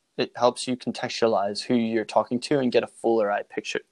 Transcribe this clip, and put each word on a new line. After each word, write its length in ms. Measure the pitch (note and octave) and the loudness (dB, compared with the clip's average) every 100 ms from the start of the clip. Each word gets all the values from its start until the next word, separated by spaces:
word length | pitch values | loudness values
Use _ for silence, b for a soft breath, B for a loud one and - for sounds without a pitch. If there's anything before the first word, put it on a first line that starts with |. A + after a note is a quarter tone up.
| _ - | _ -6
It 160 | B2+ - | -6 2
helps 300 | A#2+ B2 - | 0 2 -4
you 100 | B2 | -4
contextualize 880 | - A2 B2 - A2+ G#2 G2+ G#2 | -6 -6 -8 0 2 2 0 -6
who 120 | - | 0
you're 300 | B2 A2+ A2 | 2 2 0
talking 360 | G#2+ A2+ G#2+ B2 | 2 0 2 -2
to 180 | - D3 | 0 0
and 120 | B2+ | 2
get 140 | A#2 | 2
a 40 | A2 | 0
fuller 420 | - A#2 A2+ G2+ | -4 0 2 2
eye 120 | G#2 | 0
picture, 380 | - - - - - | -4 -10 -6 -8 -8